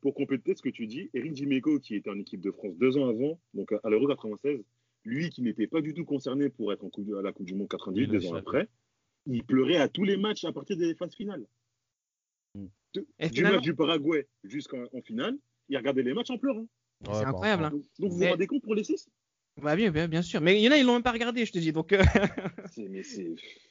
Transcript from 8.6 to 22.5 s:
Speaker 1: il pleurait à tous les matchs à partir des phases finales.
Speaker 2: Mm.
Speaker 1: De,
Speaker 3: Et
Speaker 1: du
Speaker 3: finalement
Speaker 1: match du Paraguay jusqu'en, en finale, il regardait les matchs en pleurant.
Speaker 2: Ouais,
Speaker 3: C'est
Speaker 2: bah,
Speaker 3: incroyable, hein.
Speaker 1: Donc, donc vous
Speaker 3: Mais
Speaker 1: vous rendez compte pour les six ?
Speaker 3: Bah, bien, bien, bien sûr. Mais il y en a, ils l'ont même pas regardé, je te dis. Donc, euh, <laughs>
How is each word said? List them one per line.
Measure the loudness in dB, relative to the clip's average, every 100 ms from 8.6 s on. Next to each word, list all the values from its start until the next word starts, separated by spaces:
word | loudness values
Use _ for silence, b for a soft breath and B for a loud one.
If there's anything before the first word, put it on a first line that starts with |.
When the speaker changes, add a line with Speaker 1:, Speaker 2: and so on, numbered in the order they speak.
| -2 _ _ _ _ _ -6
Speaker 1:
il | -4
pleurait | 2 2 4 4
à | 2
tous | 2
les | 0 2
matchs | 0 -2
à | -6
partir | -8 -6 -2
des | -2
phases | -2 -8
finales. | -8 -10 -10 -14 _ _ _ _ _ _ _ _ _ _
Speaker 2:
Mm. | -16 -14 -18 _
Speaker 1:
De, | -10 -10 -6
Speaker 3:
Et | -2
Speaker 1:
du | 2
Speaker 3:
finalement | 4 4
Speaker 1:
match |
du | 2
Paraguay | 2 2 2 2 0 -2 _
jusqu'en, | -12 -10 -8 -10 -10
en | -12
finale, | -8 -4 -4 -6 -10 _ -6
il | -2
regardait | 0 0
les | 0
matchs | -2 -4
en | -2
pleurant. | -2 -2 -6 _ _ _ -4
Speaker 2:
Ouais, |
Speaker 3:
C'est | -2
Speaker 2:
bah, | 0
Speaker 3:
incroyable, | 0 0 2
hein. | 0
Speaker 1:
Donc, | -4 -8 -6
donc | -4
vous | 2
Speaker 3:
Mais | 2
Speaker 1:
vous |
rendez | 2 0
compte | -2
pour | 0
les | -2
six ? | 0 -4 -6 _ _ _ _ -6
Speaker 3:
Bah, | 0 2
bien, | 2
bien, | 2 0
bien | 0
sûr. | 0 2
Mais | 4 6
il |
y | 8
en |
a, | 8
ils | 6
l'ont |
même | 4
pas | 2
regardé, | 0 -2 0 -2
je |
te | 0
dis. | 0
Donc, | 0 2
euh, | 6
<laughs> | 8 6 2 0 -8